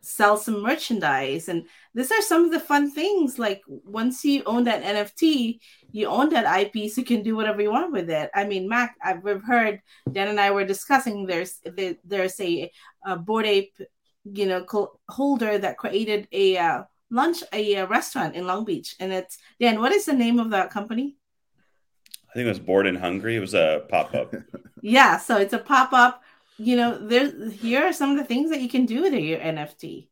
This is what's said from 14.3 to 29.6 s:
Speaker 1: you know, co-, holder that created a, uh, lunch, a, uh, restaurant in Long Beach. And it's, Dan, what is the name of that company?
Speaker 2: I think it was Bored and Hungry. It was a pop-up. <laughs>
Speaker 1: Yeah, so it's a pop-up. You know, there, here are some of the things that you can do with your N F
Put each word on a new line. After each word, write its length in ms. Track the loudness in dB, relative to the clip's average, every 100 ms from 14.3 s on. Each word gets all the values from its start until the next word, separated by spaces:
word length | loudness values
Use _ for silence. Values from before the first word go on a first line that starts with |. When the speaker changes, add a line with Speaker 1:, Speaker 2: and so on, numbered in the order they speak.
Speaker 1:
you 140 | -4 -2
know, 180 | -2
co-, 340 | -2 -4 -4 -6 -18
holder 480 | -2 0 2 0 0
that 220 | -2 -4
created 480 | -4 -4 -2 -4 -4
a, 240 | 0 2 4
uh, 260 | 0 0 -6 _ _
lunch, 340 | 0 0 0 -6
a, 240 | -4 0 0
uh, 100 | 0
restaurant 480 | -2 -2 -4 -4
in 100 | -4
Long 200 | -4 -4
Beach. 320 | -4 -6 -8 -10
And 140 | -6
it's, 260 | -6 -8 -18 _ _
Dan, 200 | 2 2
what 120 | 2
is 120 | 2
the 80 | 2
name 260 | 2 4 2
of 100 | 2
that 200 | 0 0
company? 440 | -4 -6 -6 -6 -10 _ _ _ _ _ _ _ _ _ -20 _
Speaker 2:
I 60 |
think 120 | -4 -4
it 20 |
was 100 | -4
Bored 300 | 2 4 4
and 100 | 0
Hungry. 380 | -4 -4 -4 -4
It 40 |
was 140 | 0
a 300 | 2 4 2 0
pop-up. 460 | -2 0 -2 -4 -10 -14 -18
<laughs> 240 | -20 -14
Speaker 1:
Yeah, 340 | 2 6 6 6
so 180 | 0 0
it's 160 | 2
a 60 | -2
pop-up. 640 | 2 2 4 6 6 4 _ _ _ _
You 160 | 0
know, 240 | 2 2 -2
there, 520 | 0 2 2 -4 -12
here 340 | -6 -2 2
are 80 | 2
some 180 | 0 0
of 80 | 0
the 60 |
things 260 | 0 -2 0
that 100 | -2
you 80 | -2
can 160 | 0
do 180 | 2 2
with 120 | 0
your 260 | 0 -2 -4
N 180 | -4
F 180 | -6